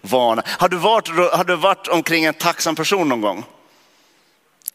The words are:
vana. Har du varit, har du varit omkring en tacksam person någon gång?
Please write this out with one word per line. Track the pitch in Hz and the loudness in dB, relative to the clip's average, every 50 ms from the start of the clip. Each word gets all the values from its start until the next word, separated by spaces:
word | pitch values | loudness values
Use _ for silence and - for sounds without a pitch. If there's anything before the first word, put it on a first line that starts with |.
vana. | - 95 127 127 120 113 113 113 - | -4 -2 0 2 4 2 2 0 -2
Har | - - - 180 180 | -4 -2 0 0 0
du | 180 | 0
varit, | 175 170 214 226 208 - | 0 2 2 2 2 0
har | 170 160 175 175 170 160 165 185 | 0 0 0 2 2 2 0 0
du | 175 180 | 0 0
varit | 156 170 196 185 - - | 2 2 2 0 0 -2
omkring | - 175 165 - 160 165 160 160 | -2 -2 -2 0 0 0 0 0
en | 156 147 | 0 -2
tacksam | - 165 170 160 - - 165 156 | 0 -2 -2 -2 -2 -2 -4 -4
person | 160 156 - 202 190 165 143 | -2 -2 0 0 0 0 0
någon | 123 113 | 0 0
gång? | 104 101 90 92 85 - - _ _ _ _ _ _ _ _ _ _ _ _ _ _ _ _ _ _ _ _ _ - - | 0 -2 -2 -4 -8 -16 -20 _ _ _ _ _ _ _ _ _ _ _ _ _ _ _ _ _ _ _ _ _ -18 -18